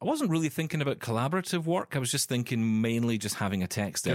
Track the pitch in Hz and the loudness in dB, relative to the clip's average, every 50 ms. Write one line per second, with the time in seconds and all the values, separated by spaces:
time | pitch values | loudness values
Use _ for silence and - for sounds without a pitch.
0 | - - 311 294 294 185 160 165 160 147 - - 160 151 - 156 143 139 120 - | -2 -2 0 0 2 2 2 2 0 0 0 -2 -4 -2 -2 -2 0 0 -2 -2
1 | - 120 113 113 123 139 175 190 180 - - 175 160 160 170 190 - - - 143 | -2 -2 0 0 0 0 0 -2 -2 -2 -2 -2 0 0 0 0 0 -2 -2 -2
2 | 127 120 - 135 - - 131 120 120 - 127 117 113 113 110 110 113 113 117 117 | -2 0 0 0 0 0 0 -2 0 0 0 2 2 4 4 4 4 2 2 2
3 | 120 117 113 104 107 101 - - 107 98 101 95 92 - - 107 104 95 - - | 2 2 0 0 -2 -4 -2 -2 0 0 0 0 -2 -2 -2 -2 -2 -2 -2 -2
4 | - 90 - | 0 0 2